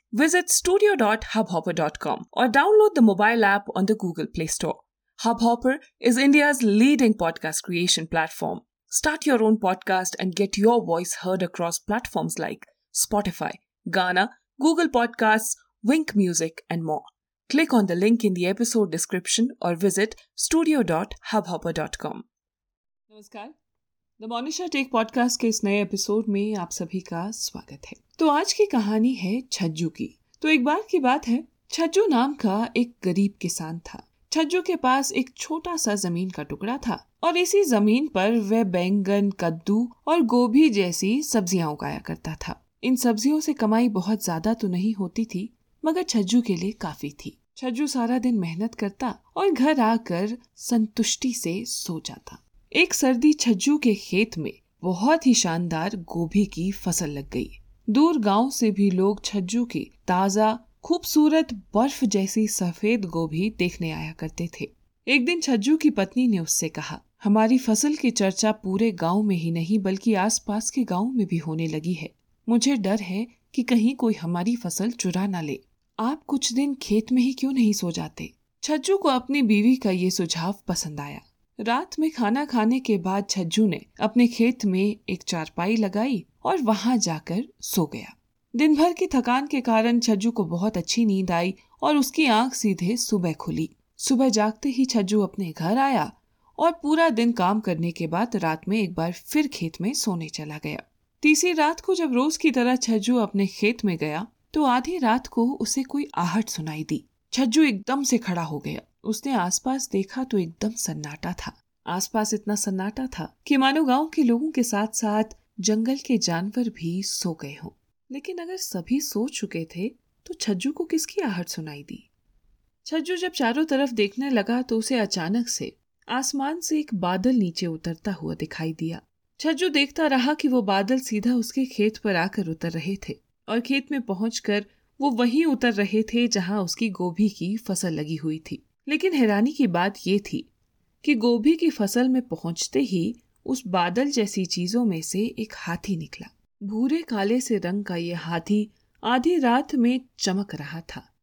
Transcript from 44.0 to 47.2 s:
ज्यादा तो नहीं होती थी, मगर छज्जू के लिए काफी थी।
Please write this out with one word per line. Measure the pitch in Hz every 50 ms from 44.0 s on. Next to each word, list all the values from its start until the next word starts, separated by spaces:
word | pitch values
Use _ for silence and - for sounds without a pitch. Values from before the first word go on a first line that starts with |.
| 175 190 220 208 -
ज्यादा | - 170 165 165 214 226
तो | 233 - 190
नहीं | 180 180 190 220 220
होती | 196 190 170 - - 226
थी, | 220 - 180 196 233 _ _ _ _ _ _ -
मगर | 320 320 370 359
छज्जू | - - 226 202 180 226 247
के | 233 - 190
लिए | 170 175 196 220
काफी | - - 165 147 - - 143
थी। | 143 -